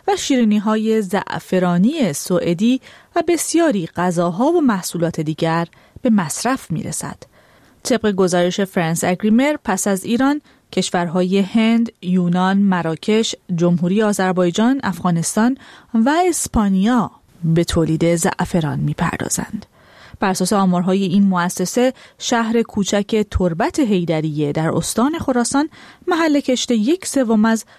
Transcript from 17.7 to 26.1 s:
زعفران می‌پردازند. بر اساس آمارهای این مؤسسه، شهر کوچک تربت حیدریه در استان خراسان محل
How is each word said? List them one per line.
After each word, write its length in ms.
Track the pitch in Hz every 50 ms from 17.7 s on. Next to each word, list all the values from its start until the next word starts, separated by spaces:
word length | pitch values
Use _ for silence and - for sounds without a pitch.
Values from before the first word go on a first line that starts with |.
| - 175 160 156 160 156 165 170 170
زعفران 640 | 165 170 185 - - 180 - - 175 156 143 131 143
می‌پردازند. 840 | 147 147 151 - 170 - - - - - - - - - - - - _ _ _ _ - - - - - - -
بر 100 | - 190
اساس 240 | 185 - 185 180 220
آمارهای 500 | 196 196 185 180 175 175 190 185 196 196
این 200 | 180 160 202 202
مؤسسه، 720 | 190 185 175 170 180 - - 185 - - 247 247 262 254 - - - _ -
شهر 420 | - - 247 226 233 220 233 233
کوچک 640 | 226 - - 214 196 - - 202 208 - 226 214 208 -
تربت 480 | - - 190 180 165 165 233 339 - 330
حیدریه 720 | 285 202 214 180 170 160 165 156 156 160 147 151 147 143
در 180 | 143 160 160 165
استان 500 | 160 - 170 - - 220 233 294 330 330
خراسان 500 | - - 254 247 233 - - 277 302 320 - - - - - - -
محل 320 | 349